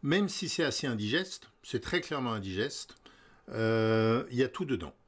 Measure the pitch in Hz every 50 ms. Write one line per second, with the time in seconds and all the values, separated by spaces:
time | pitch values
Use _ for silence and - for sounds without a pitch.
0 | - 139 156 190 208 190 - - - 156 - - 165 143 123 - - 139 120 107
1 | 104 104 120 165 185 185 - - - - _ _ _ - - 117 - - - 180
2 | - - 160 143 131 120 113 107 95 95 92 95 110 143 - - - - - _
3 | _ - - - - - - - _ - - 113 110 110 113 113 110 110 110 110
4 | 110 110 113 123 - - 123 120 131 127 - - 185 147 131 110 - 73 - _
5 | _